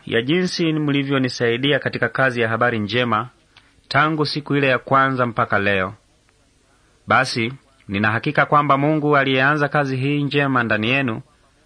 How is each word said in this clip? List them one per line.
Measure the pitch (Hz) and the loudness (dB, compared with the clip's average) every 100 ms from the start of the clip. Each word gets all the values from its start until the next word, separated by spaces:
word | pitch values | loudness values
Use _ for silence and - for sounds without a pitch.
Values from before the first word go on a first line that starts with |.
| - | -4
ya | 113 | -2
jinsi | 120 175 180 - 165 | 0 0 0 -2 -2
mlivyonisaidia | 156 147 139 139 139 127 - 120 117 139 135 | 0 0 0 0 0 -2 -2 -2 0 0 0
katika | 123 117 117 | -2 -2 -2
kazi | - 135 120 | 0 0 0
ya | 113 | 0
habari | 113 120 113 | 0 0 0
njema | 101 120 123 107 123 _ _ _ _ _ - | -2 -2 0 -2 -4 _ _ _ _ _ -4
tangu | 139 151 160 143 | 0 2 0 -2
siku | 151 147 143 | -4 -2 0
ile | 139 | 2
ya | 123 | 0
kwanza | - 135 135 131 120 | 2 2 2 0 -2
mpaka | 110 117 104 | -2 0 0
leo. | 101 98 95 107 _ _ _ _ _ _ _ _ _ _ - | 2 0 -2 -6 _ _ _ _ _ _ _ _ _ _ 0
Basi, | 113 131 123 113 135 _ _ - | 0 0 -2 -6 -8 _ _ -8
nina | 101 107 | -2 0
hakika | 110 151 147 139 | 0 -2 0 2
kwamba | 147 147 135 | 2 4 2
Mungu | 147 156 147 143 | 2 0 2 2
aliyeanza | 135 131 135 151 143 | 2 2 2 2 0
kazi | 151 139 131 | 0 -2 -2
hii | 139 147 | -2 -2
njema | 143 143 139 131 | 0 0 2 2
ndani | 113 107 110 | 0 0 0
yenu, | 135 131 117 - _ _ _ | 0 -2 -4 -10 _ _ _